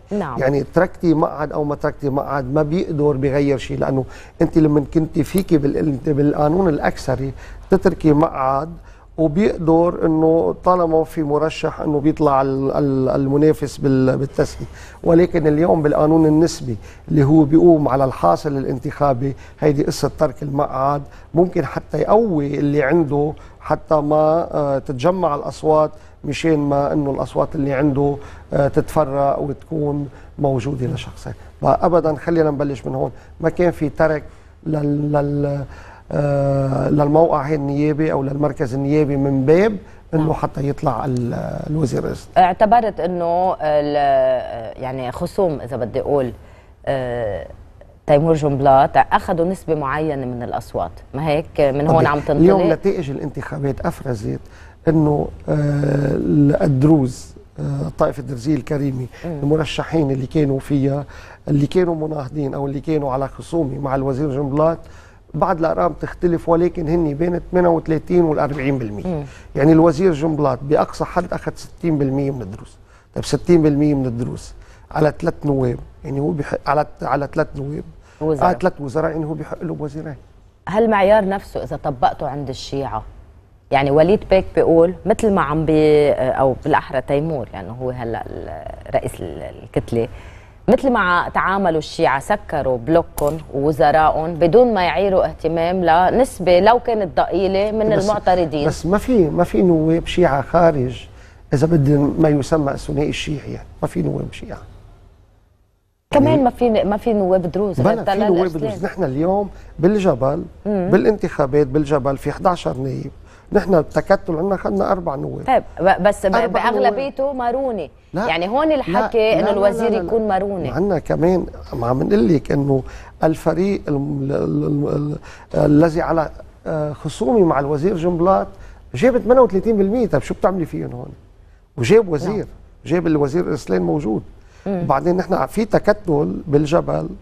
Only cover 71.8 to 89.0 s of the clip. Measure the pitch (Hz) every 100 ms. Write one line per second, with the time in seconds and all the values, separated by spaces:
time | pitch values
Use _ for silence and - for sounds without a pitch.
71.8 | 170 151 139 135 139 139 98 110 - -
72.8 | - - _ - - 147 - 175 151 143
73.8 | 151 143 127 117 127 151 - - - -
74.8 | - 147 151 - 165 160 147 135 127 131
75.8 | - - 151 139 151 160 139 - - 143
76.8 | 147 - 143 143 139 156 147 147 139 156
77.8 | - - - - 156 147 180 180 180 160
78.8 | 143 113 160 160 151 151 147 - 170 156
79.8 | 147 151 156 131 - - - _ - 202
80.8 | 226 208 190 214 190 196 - - - 151
81.8 | 156 127 180 - 147 143 135 131 - 139
82.8 | 131 107 - - - - - _ - 135
83.8 | 143 147 165 214 - 190 185 165 139 165
84.8 | 170 175 180 220 220 190 143 151 156 156
85.8 | 151 151 147 - 131 - 135 123 147 139
86.8 | - 131 - 143 160 147 107 95 92 123
87.8 | 127 127 117 110 - 85 80 78 - -
88.8 | - -